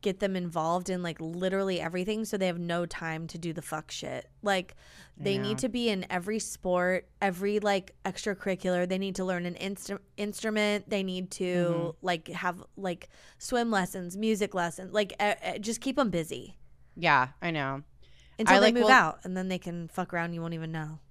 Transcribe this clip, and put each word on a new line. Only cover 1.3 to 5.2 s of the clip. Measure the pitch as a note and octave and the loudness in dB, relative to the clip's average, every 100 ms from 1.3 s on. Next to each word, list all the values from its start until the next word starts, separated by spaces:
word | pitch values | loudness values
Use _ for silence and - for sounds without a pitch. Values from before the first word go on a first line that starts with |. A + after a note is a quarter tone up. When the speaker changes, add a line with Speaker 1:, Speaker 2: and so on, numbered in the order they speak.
| E3+ F#3 G3 G3 F3+ | -2 0 2 0 0
Speaker 1:
everything | D#3+ F3+ F#3 G#3+ G#3+ | -2 -2 -2 -2 -2
so | G3+ | 0
they | F#3 | 0
have | F3 | 0
no | E3+ F3 F3 | -2 -2 -2
time | - E3 D#3+ E3 | -6 -6 -6 -8
to | E3+ | -8
do | E3+ | -6
the | D#3+ | -6
fuck | - D#3 - | -6 -8 -8
shit. | - - C3 - - | -10 -8 -8 -10 -6
Like, | G#3 F#3+ F#3 - - - - | 0 0 0 -14 -20 -20 -20
Speaker 2:
I | - | -4